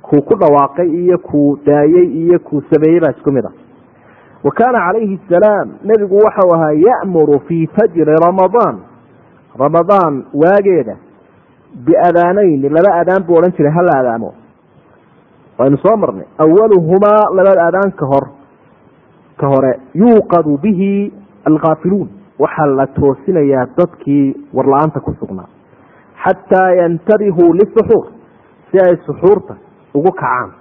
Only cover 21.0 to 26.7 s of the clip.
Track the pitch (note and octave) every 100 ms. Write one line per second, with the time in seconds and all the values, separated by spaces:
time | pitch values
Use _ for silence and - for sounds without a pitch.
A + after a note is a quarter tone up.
21 | G3+ - - _ - D#3 D#3+ D#3 F3+ G3
22 | E3 - _ - C#3+ - D3+ C3+ C3+ -
23 | C#3+ C3+ - F3+ C#3+ C#3 - - F3 -
24 | - C#3+ C3+ - - B2 C3+ C3+ D#3 C#3
25 | - - G#2+ F#2+ F2+ _ _ _ _ _
26 | _ - F#3 F#3+ - F#3 F#3